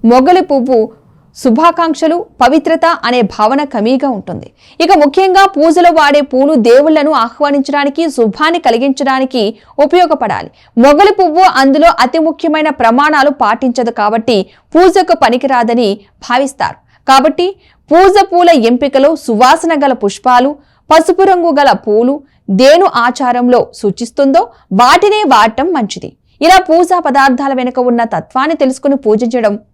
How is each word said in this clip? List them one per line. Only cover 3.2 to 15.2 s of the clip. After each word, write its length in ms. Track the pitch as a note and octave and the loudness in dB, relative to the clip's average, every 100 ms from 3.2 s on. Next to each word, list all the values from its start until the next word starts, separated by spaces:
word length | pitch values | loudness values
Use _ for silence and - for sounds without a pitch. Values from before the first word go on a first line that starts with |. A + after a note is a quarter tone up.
| A3 | -2
భావన 280 | - G#3+ C#4 C#4+ | -2 -2 -2 -4
కమీగా 360 | A#3+ G#3+ C4 C#4 G#3+ | -4 -2 -2 -4 -6
ఉంటుంది. 300 | - E3+ - _ _ _ | -10 -14 -16 _ _ _
ఇక 80 | E4 F#4+ | 0 2
ముఖ్యంగా 400 | D4 D4+ F#4+ F#4 G4 F#4+ | 2 2 2 2 2 2
పూజలో 360 | D#4+ D#4+ F4 D#4+ | 0 4 2 2
వాడే 220 | C#4+ C#4+ C#4 | 2 0 0
పూలు 220 | B3+ C#4+ D#4 A3+ | -2 0 2 4
దేవుళ్లను 420 | B3 D4+ D#4 D4 C#4+ | 4 4 0 0 -2
ఆహ్వానించడానికి, 800 | A#3 - D4 C#4+ C4+ C#4+ C#4+ C#4+ E4 B3+ | -4 -2 -2 -2 -2 -4 -4 -4 -6 -2
శుభాన్ని 440 | A3+ - D#4 E4+ D4 | -2 0 -2 0 -2
కలిగించడానికి 760 | A#3 C#4 C4+ C4+ C4 C4 B3+ G#3 A3 _ - C#4+ | -2 -2 -2 -4 -2 -4 -4 -4 -6 _ -2 0
ఉపయోగపడాలి. 640 | F4 E4+ D#4 G#3+ G#2+ - _ _ - C4 | 2 0 -2 -4 -6 -10 _ _ 2 2
మొగలి 280 | D4 G4+ G#4 | 4 2 2
పువ్వు 240 | F4+ D#4 F#4+ - | 0 2 2 2
అందులో 280 | C4+ C#4+ E4 - B3+ | 0 2 2 2 -2
అతి 160 | E4 D#4+ | -2 -4
ముఖ్యమైన 440 | - E4 D#4 D4+ C#4+ | -4 -4 -2 -4 -2
ప్రమాణాలు 520 | A3+ A#3+ D4 D4+ C#4 C#4+ | 0 0 0 0 0 0
పాటించదు 500 | A3 A#3 C4 A#3+ A#3 A3+ | -4 -2 -4 -4 -6 -4
కాబట్టి 360 | G#3 A3 A3+ G#3+ F#3+ _ _ D#4+ | -4 -2 -2 -2 -4 _ _ 2
పూజకు 400 | F#4 F#4+ F4+ E4 | 2 2 -2 0